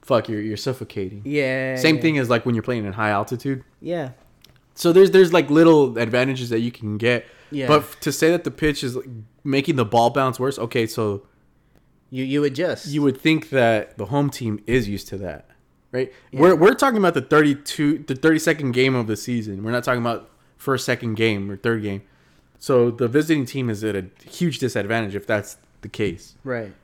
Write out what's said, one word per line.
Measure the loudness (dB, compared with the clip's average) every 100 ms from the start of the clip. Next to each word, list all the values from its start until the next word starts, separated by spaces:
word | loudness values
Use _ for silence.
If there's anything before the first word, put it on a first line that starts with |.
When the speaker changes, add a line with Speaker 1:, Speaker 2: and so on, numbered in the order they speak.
Speaker 1:
fuck, | 0 -2 0
you're, | -6
you're | -6 -6
suffocating. | -6 -8 -10 -8 -8 -10
Speaker 2:
Yeah, | -6 -2 -2 -2 -4 -2
Speaker 1:
Same | 0 2
Speaker 2:
yeah. |
Speaker 1:
thing | 2 0
as, | 0
like, | 0
when | 0
you're | -2
playing | -2 -4
in | -4
high | -4 -2
altitude. | 0 -2 -6 -6 -8 -10 _
Speaker 2:
Yeah. | -8 -6 -8 -12 _ _ _ _ _
Speaker 1:
So | -2 4
there's, | 8 8
there's, | 8 6
like, | 4 4
little | 6 8 8 4 0
advantages | 0 0 0 -2 -2
that | -2
you | -2
can | -6 -8 -2
get. | 0 0 -4 -20 _
Speaker 2:
Yeah. | -6 2
Speaker 1:
But | 2
f-, | 2 -8
to | -6
say | 0 2
that | 2
the | -2
pitch | -2 -2 -2
is, | -6 -8
like, | -12 -16 -18 _
making | -2 -2 0 0
the | 2
ball | 4 2
bounce | 2 -2 -2
worse, | -4 -4
okay, | -4 -2 -2
so | -2 -4 -4 _ _ _ _ _ _ _ _ _
Speaker 2:
You, | -8
you | -4 0
adjust. | 0 -2 -4 -4 -6
Speaker 1:
you | 0
would | 0 2
think | 0 0 0
that | 2 2 2 -2 -10
the | -4
home | -2 -2
team | -2 -6 -6 -2
is | -2 0
used | -6 -10
to | -12
that, | -10 -12 -18 _ _ _ _
right? | -8 -6 -10 _
Speaker 2:
Yeah. | 4
Speaker 1:
We're, | 4 8
we're | 6
talking | 6 2 2
about | 2
the | 0
thirty-two, | 2 4 4 0 -6 -2 0 0 -4
the | 0
thirty-second | 2 2 0 -2 -2
game | 0 2 0
of | -2
the | -6
season. | -4 -6 -6 -8
We're | -6
not | -4
talking | -2 -2
about | -2 -6 -10 _ _ _
first, | -4 -4 -2
second | -4 -4
game | -2 0 0 -6
or | -6
third | -4 -2
game. | -4 -8 -10 _ _ _ _ _
So | 0 2 2
the | 0 0
visiting | 0 2 0
team | -2 -6 -6
is | -4
at | -4
a | -4 -8 _ -20
huge | -4 -4 -2
disadvantage | -4 -4 -4 -4 -4
if | -8 -4
that's | -4 -4 -16 _ _
the | -18
case. | -4 -4 -4 -16 _
Speaker 2:
Right. | -8 -8 -8 -16